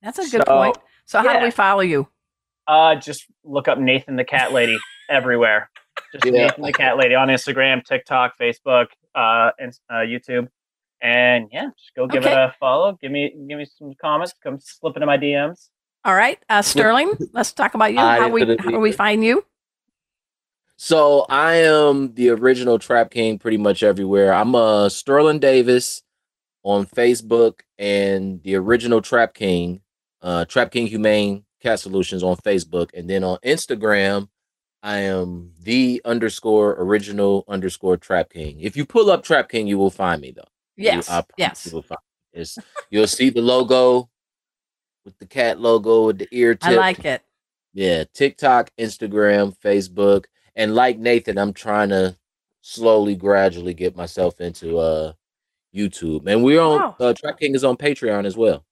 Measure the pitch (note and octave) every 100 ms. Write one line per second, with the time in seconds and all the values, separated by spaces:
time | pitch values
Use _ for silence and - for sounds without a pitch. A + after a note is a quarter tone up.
0 | G#3 B3 E4+ A#3+ D#3+ C3+ C3+ B3 _ _
1 | _ - A#3+ A#3 A#3+ A#3+ G3 G3+ F#3+ D3+
2 | C#3 _ _ _ _ _ - D#3 D#3+ D3+
3 | - C#3+ - _ D#3 C#3 C#3 C#3 C3 C3
4 | C3 C3 B2+ C3+ B2+ C3 A#2+ A2 - -
5 | - C#3 B2 A#2+ A2+ G#2+ - _ _ -
6 | - C#3 B2 B2 C#3+ C#3 D3 - C3 C3
7 | B2+ B2+ C3+ C3 - C3 C3+ C3 - C3
8 | - C3+ B2 - A#2+ A#2+ - B2+ A#2+ _
9 | _ - A#2 A2+ A#2 - B2+ A#2+ _ A#2
10 | A2+ B2 - B2 A#2+ _ _ _ _ _
11 | A#2+ A#2+ B2 B2 A2 C3 C4+ - _ -
12 | B2+ C3+ B2+ C3+ C3 - C3+ C3+ F#3+ F#3
13 | C#3 C#3+ C#3+ D3+ C#3 D3 D3 _ D3 C3+
14 | D#3+ D3+ F3 - D3+ C#3 - - - -
15 | D3 C#3+ C#3+ C#3+ D3 F3 _ _ _ _
16 | - F#3+ A#3 - _ G#3+ G3+ - A3 A#3
17 | E4 G#4+ - A#3 - - G#3 A3 G#3+ A#3
18 | A#3 A#3 A#3+ A#3 A3+ A3+ - A3+ A3 G3
19 | G3+ G#3+ A3 C4+ - _ _ _ _ _
20 | _ _ _ _ _ _ _ _ - D#3+
21 | D3 C#3+ - C3+ D#3+ E3 E3 D3+ D3+ C#3
22 | C3+ A2+ B2 A2+ B2+ B2+ B2 A2+ - A#2+
23 | A2+ - A2 G#2+ A#2 A2 G#2 F#2+ G#2 F#2+
24 | F#2+ G2 G2 F#2+ A2+ B2 A2+ G#2+ G2+ -
25 | - C#3 D3+ D3+ C#3 C3 A#2+ B2 - -
26 | _ _ _ _ _ _ G2 G2+ G2 -
27 | A#2+ A#2+ A2+ A#2 A2+ - _ _ G2+ G2+
28 | G2 G2 F#2+ F#2 F#2+ F#2+ F#2+ A#2+ A#2 A2+
29 | G2+ B2 A2+ _ G2+ F2+ F2 F2+ _ _
30 | _ _ F2 F2 E2+ - A#2 B2 A2+ A2
31 | G#2+ G#2+ G2+ G2+ _ _ A#2+ G#2+ - F#2+
32 | F2+ F#2+ F2+ F2+ - G2 E2 F2 E2+ F2
33 | F2 F#2+ F#2 F#2 B2 D#3+ - A#2+ G#2+ G#2
34 | G2 G2+ G2+ _ _ _ _ _ G#2 G#2
35 | G2 F#2 F2+ F2 F2 E2 F2 A#2+ B2+ B2
36 | A#2+ A#2 A2+ - A2 G#2+ G#2 G2+ F2+ G#2
37 | G2+ G#2 G2+ G2 - G2 F#2 - F#2+ F2+
38 | _ F#2 E2 E2+ D2+ D2 F#2+ C3 C#3+ A#3
39 | G#3 F3+ - D#3 - A#2 G#2 G2+ G2 -
40 | F#2 E2 C2 B1+ - _ _ - G3+ -
41 | - F3 - - D#3+ - F2 D#2+ - D#2+
42 | _ _ _ E2+ D#2+ - - - - G2+
43 | G#2+ - B2+ A#2+ A#2 B2+ A#2+ C3 B2+ B2+
44 | B2 _ _ _ _ _ _ _ _ _
45 | - F#2+ G2 C#3 A#2+ F2 A#2 A2+ G#2 A2+
46 | A2 G2 G2+ B2 A#2+ A#2 E3+ F#3 F#3 F3+
47 | D#3 C3 _ _ _ _ _ F#2+ F#2+ E2+
48 | D#2+ - C#3 - C#3+ B2 A2+ - A2+ -
49 | G#2+ G#2 G#2 G2+ G2+ F#2+ G#2 G2+ F#2 F2+
50 | G2+ G2 - _ _ - A2 A2 B2 A2+
51 | A#2 A#2+ A#2 G2 G2+ G2 A2+ G#2 G#2 F#2+
52 | F#2 F2+ _ _ _ _ - - A2+ G#2+
53 | G#2 G2 G2 G2+ G2 F2 F2 E2+ F2+ F2+
54 | F2 - F2+ - F2 E2 E2+ E2 D#2+ D#2
55 | D#2 D#2 _ _ _ _ _ F#2+ G2+ -
56 | E2+ D#2 D#2+ G#2+ B2 D3+ E3 D3+ E4+ -
57 | B2 A#2 D3 - D3+ C3+ C3+ B2 C#3+ C#3
58 | A#2+ G#2 G2+ G2 A2+ D#2+ _